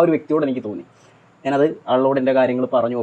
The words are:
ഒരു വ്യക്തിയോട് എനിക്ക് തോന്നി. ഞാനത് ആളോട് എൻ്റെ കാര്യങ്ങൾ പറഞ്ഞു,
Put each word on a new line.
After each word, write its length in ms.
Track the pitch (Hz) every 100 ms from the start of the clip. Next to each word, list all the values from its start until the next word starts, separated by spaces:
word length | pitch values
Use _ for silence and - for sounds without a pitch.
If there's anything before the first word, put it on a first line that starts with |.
| 170
ഒരു 80 | 156
വ്യക്തിയോട് 300 | - 156 143
എനിക്ക് 160 | 123 110
തോന്നി. 180 | 92 - _ - _ _ _ 135
ഞാനത് 220 | 139 156 - -
ആളോട് 260 | 127 135 135
എൻ്റെ 140 | 127 131
കാര്യങ്ങൾ 280 | 127 127 127 127
പറഞ്ഞു, 220 | 117 120